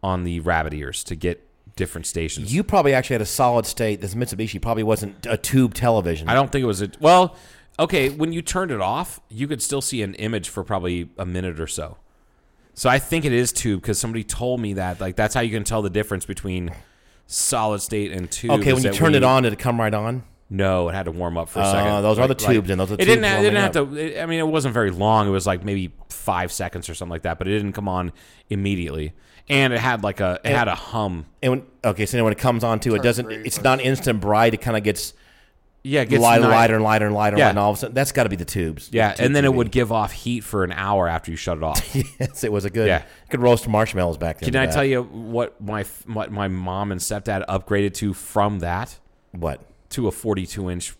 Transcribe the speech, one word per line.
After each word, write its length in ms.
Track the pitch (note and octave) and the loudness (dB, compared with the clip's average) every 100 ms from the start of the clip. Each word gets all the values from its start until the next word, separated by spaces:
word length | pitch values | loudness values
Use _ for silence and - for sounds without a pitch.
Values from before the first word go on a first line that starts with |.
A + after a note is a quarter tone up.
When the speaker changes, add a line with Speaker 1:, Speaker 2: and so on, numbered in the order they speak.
Speaker 1:
on 220 | F#2+ F#2 F2 | -2 -2 -2
the 160 | E2+ | -2
rabbit 320 | D#2+ E2 D#2 | 0 0 0
ears 280 | D2+ C#2 - - | -6 -8 -10 -10
to 100 | D#2+ | -4
get 320 | F2 E2+ _ _ - - | -4 -4 _ _ -20 -8
different 280 | F#2 E2+ D#2+ | -8 -6 -8
stations. 480 | - D#2+ - D2 | -6 -6 -6 -4
Speaker 2:
You 80 | C#3+ | -2
probably 320 | G#3 G3+ C#3+ | 2 2 4
actually 200 | C3 B2+ | 2 2
had 80 | B2 | -2
a 40 | G#2+ | -2
solid 400 | - B2 A#2+ G#2+ | 0 2 2 0
state. 360 | - A2+ G#2 | -2 -2 -2
This 140 | G2 G#2 | -6 -6
Mitsubishi 460 | B2 G2 A2 G2+ | -6 -4 -6 -6
probably 220 | A#2 A2+ | -4 -2
wasn't 420 | G#2+ A2 G#2 G2+ A#2+ | 0 0 -2 -10 -4
a 120 | A2 | -4
tube 360 | - C3 B2 | 2 4 2
television. 540 | - B2 A2+ F2 D#2+ D#2+ | 2 2 2 2 -2 0
Speaker 1:
I 60 | |
don't 180 | B2 C#3 | 2 2
think 100 | C#3 | 0
it 60 | B2 | 0
was 140 | F#2+ | -2
a, 100 | G2+ - | -4 2
well, 380 | D3+ F3+ F#3 - - - _ - | 6 8 6 0 -20 -20 _ -2
okay, 300 | D#3+ F3+ C3+ | 0 2 0
when 240 | D3 D#3+ | 0 -2
you 80 | E3 | -2
turned 280 | E3 F#3 F#3 | -4 -2 -2
it 120 | A#2 | -2
off, 400 | F#2+ B2+ F3+ - _ | -2 -2 -4 -10 _
you 180 | G#2+ C#3+ | -8 -6
could 140 | C#3+ | -4
still 200 | - C#3 | -4 -4
see 200 | C3 A#2+ | -4 -4
an 120 | G2+ - | -4 -4
image 340 | G#2+ A2+ E2 | -4 -4 -6
for 120 | - F#2 | -10 -4
probably 440 | G2 F2+ F2 E2+ - | -4 -2 -4 -6 -8
a 80 | F#2 | -6
minute 320 | F2+ F#2 D#2+ | -4 -6 -6
or 100 | D#2+ | -8
so. 280 | - D#2 E2+ _ _ _ _ _ _ _ | -8 -10 -14 _ _ _ _ _ _ _
So 160 | - B2+ | -2 2
I 100 | C3+ | 2
think 240 | - E3 | 2 -2
it 80 | D3 | 2
is 220 | A#2+ A#2+ | 2 2
tube 280 | - A#2 G2 | 0 -2 -2
'cause 160 | G2 G2+ | -2 -4
somebody 280 | A#2 A2+ G#2 | -2 -6 -6
told 340 | - B2 B2 | -4 -2 -2
me 140 | A2 | -4
that. 260 | G2 F#2 F2 | -4 -4 -4
Like, 160 | F#2+ F2+ | -6 0
that's 200 | G#2+ C3 | 0 0
how 40 | |
you 100 | A#2 | -2
can 120 | A2 | -2
tell 180 | G2+ A#2 | -2 -2
the 80 | G#2 | 0
difference 360 | F#2+ G#2+ F#2+ - | -2 -2 -6 -6
between 460 | G2 G2 F2+ F2 - - _ _ _ _ | -8 -6 -6 -6 -10 -18 _ _ _ _
solid 520 | - - B2 A2 G#2 | -4 -2 0 0 -2
state 300 | - G#2+ G2+ | -4 -4 -4
and 180 | F#2 F2+ | -6 -8
tube 220 | - A#2 | -8 0
Speaker 2:
Okay, 200 | G#2+ G#2 | 2 4
Speaker 1:
is 20 | |
Speaker 2:
when 100 | C3 | 2
you 60 | B2+ | 2
Speaker 1:
that 60 | G2 | 2
Speaker 2:
turned 160 | D#3+ | 4
Speaker 1:
when 100 | C#3+ | 6
Speaker 2:
it 20 | B2+ | 6
Speaker 1:
you 40 | |
Speaker 2:
on, 120 | C3 | 4
did 100 | B2 | 2
it 60 | G#2 | 0
come 200 | B2 A#2+ | -2 0
right 140 | A2 | 0
on? 300 | G#2 A2 B2+ - _ _ | -2 -4 -6 -10 _ _
Speaker 1:
No, 400 | F#2+ F#2+ F#2 E2+ | 0 2 2 0
it 40 | F#2+ | -2
had 100 | F2 | -6
to 60 | |
warm 260 | D#2+ F2 E2+ | -4 -4 -4
up 100 | E2 | -6
for 100 | - | 0
a 40 | |
Speaker 2:
Uh, 80 | G2 | 2
Speaker 1:
second. 320 | G2 G2+ G#2 | 2 2 2
Speaker 2:
those 160 | G#2 G#2+ | 2 4
are 80 | C3 | 2
Speaker 1:
Like, 100 | C3 | 2
Speaker 2:
the 80 | - | 4
tubes 220 | A#2 F#2 | 2 4
Speaker 1:
like, 20 | |
Speaker 2:
in. 40 | F#2 | 0
Those 140 | F#2 | 0
are 40 | G#2 | 2
Speaker 1:
it 20 | |
didn't 180 | F#3+ A3+ | 4 4
Speaker 2:
tubes 40 | G#3+ | 4
Speaker 1:
ha-, 60 | G3 | 2
it 20 | |
didn't 100 | G#3 | 2
Speaker 2:
warming 80 | G#3 G3 | 2 2
Speaker 1:
have 40 | E3+ | 0
Speaker 2:
up. 120 | C#3+ | -2
Speaker 1:
to, 60 | D3 | -4
it, 240 | D#3 C#3+ | -6 -4
I 40 | E3 | -4
mean, 140 | E3 | -2
it 80 | D#3+ | 0
wasn't 260 | D#3 C3+ | 0 0
very 180 | A#2 G#2 | 0 0
long. 360 | F2+ G#2 A2 G2+ | 2 4 4 4
It 40 | |
was, 160 | F#2+ F#2 | 2 0
like, 160 | F2+ | -2
maybe 300 | G2 G2 F2+ - - | -2 -4 -4 -10 -18
five 420 | - - F2+ F2+ | -10 -4 -2 -2
seconds 380 | - F2 F2 E2+ | -6 -8 -8 -10
or 40 | |
something 160 | D#2+ F2 | -10 -8
like 100 | E2 | -6
that, 160 | F2 E2 | -6 -4
but 100 | F#2 | -2
it 40 | |
didn't 200 | G#2+ G2+ | 0 -2
come 140 | F#2+ G2+ | -4 -4
on 240 | F#2 F2+ - - - _ | -4 -4 -8 -20 -20 _
immediately. 640 | G2+ G2 G2 E2 D2 D2+ - _ - - | -4 -2 -2 -4 -6 -8 -10 _ -20 -2
And 240 | C#3 C3+ | 2 2
it 60 | A#2+ | 2
had, 240 | B2 A#2 | 0 0
like, 160 | G#2 G2 | -2 -2
a, 180 | F#2+ F2+ | -2 -2
it 40 | - | 0
Speaker 2:
And 80 | C3+ | 0
Speaker 1:
had 100 | A2+ | 0
a 60 | E2+ | -2
hum. 500 | - A2+ G#2 E2+ D#2+ _ | -6 -4 -4 -4 -10 _
Speaker 2:
And 100 | B2+ | -2
when, 120 | C3 - _ | -2 -4 _
okay, 220 | A#2 F#2+ G#2 | -2 0 -2
so 100 | B2 | 2
then 60 | |
when 80 | A2+ | 2
it 60 | G#2 | 2
comes 240 | B2+ A#2 | 0 2
on 160 | A#2 A2 | 0 0
to, 100 | B2 | 0
it 60 | G#2+ | 2
Speaker 3:
Turns 60 | |
Speaker 2:
doesn't, 220 | A#2+ A#2 A#2 | 2 0 -4
Speaker 3:
gray 100 | A2 | -6
Speaker 2:
it's 140 | A2 - | -6 -2
Speaker 3:
first. 60 | |
Speaker 2:
not 180 | C3+ C3 | 2 2
instant 400 | B2+ C3 - A2 | 2 0 0 0
bright. 320 | G2 G#2+ A#2 | 2 4 4
It 80 | A2 | 2
kinda 180 | B2 A2 | -2 0
gets 340 | G#2 G2+ - - _ _ _ _ _ _ | 0 -2 -4 -12 _ _ _ _ _ _
Speaker 1:
Yeah, 180 | C3+ C#3+ | -2 0
it 80 | A#2 | 4
gets 120 | A#2 | 6
Speaker 2:
lighter, 200 | A#2 A#2 | 8 8
Speaker 1:
night- 60 | A#2+ | 8
Speaker 2:
lighter 240 | A2+ A2+ A2 | 8 6 4
and 80 | |
lighter 220 | G#2+ G#2+ G#2+ | 4 4 2
and 60 | |
lighter, 240 | G#2 G#2+ G#2 | 2 2 6
Speaker 1:
Yeah. 120 | B2+ | 4
Speaker 2:
and 100 | G2 | 6
all 120 | G2+ | 2
of 40 | G2+ | 2
a 40 | |
sudden, 120 | B2+ | -2
that's 200 | B2 C#3 | -2 0
gotta 160 | - A2+ | 0 0
be 80 | F#2+ | 0
the 80 | E2+ | -4
tubes. 440 | G2+ E2 D#2 - | -4 -4 -6 -6
Speaker 1:
Yeah, 200 | A2+ G#2+ | 0 0
Speaker 2:
The 100 | - B2 | 2 2
Speaker 1:
and 100 | C#3+ | 4
then 80 | |
it 60 | C#3 | 4
Speaker 2:
tube 60 | B2+ | 2
Speaker 1:
would 60 | A2+ | 2
Speaker 2:
tubing. 60 | |
Speaker 1:
give 200 | B2 A#2 | 0 2
off 220 | A2+ G2+ | 0 0
heat 320 | - - A#2+ G#2 | -4 -6 -6 -4
for 180 | G#2 | -2
an 80 | F2+ | -2
hour 380 | F2 F#2+ G2+ F2 | -2 0 2 2
after 200 | E2 - | -2 -6
you 60 | D#2+ | -8
shut 200 | - E2 | -6 -4
it 60 | |
off. 180 | D#2+ D2+ - C3+ | -2 -4 -4 -4
Speaker 2:
<laughs> 240 | - - | -4 -4
Yes, 260 | - - A#2 | -8 -4 -2
it 80 | |
was 100 | G#2 | -2
a 60 | G2 | -2
good, 180 | F#2 G#2+ | 0 2
Speaker 1:
Yeah. 120 | E2+ | 2
Speaker 2:
you 300 | - - - | -2 -20 -8
could 120 | C3+ | 2
roast 260 | B2 A#2+ - | 4 4 4
marshmallows 500 | G#2+ A2 F#2+ F2 D#2 | 2 2 0 -2 -2
back 220 | E2+ D#2+ | -4 -4
then 100 | - | -2
Speaker 1:
Can 80 | B2+ | 0
Speaker 2:
with 0 | |
Speaker 1:
I 40 | C3 | 0
Speaker 2:
that. 60 | |
Speaker 1:
tell 120 | D3 C#3 | 2 2
you 180 | C3 | 0
what 560 | A#2+ E2+ A2+ A#2 A#2+ - | -2 -10 -6 -2 -4 -6
my 200 | G#2 G#2+ | -8 -6
f-, 220 | G2 - - | -6 -12 -10
what 240 | A2 - | -6 -6
my 160 | G#2 G2+ | -4 -2
mom 460 | F#2 F#2 F#2 G2+ | -2 -4 -4 -4
and 80 | F#2 | -4
stepdad 440 | - G#2 G2+ G2 - | -4 -6 -4 -4 -2
upgraded 480 | F#2+ - G2+ G2+ F#2+ | -4 -2 0 0 -2
to 180 | G#2 | -4
from 460 | F#2 - - G#2 G2+ | -4 -4 0 0 0
that? 380 | E2+ F2 A#2 - _ _ _ | -4 -4 -6 -14 _ _ _
Speaker 2:
What? 280 | F2+ E2 C2+ - _ _ | -8 -6 -6 -14 _ _
Speaker 1:
To 180 | - A2+ | -4 -2
a 40 | |
forty-two 580 | - A2 G2 F2+ - F#2 | -2 -2 -2 -2 -6 -6
inch 220 | F2 - - | -6 -8 -14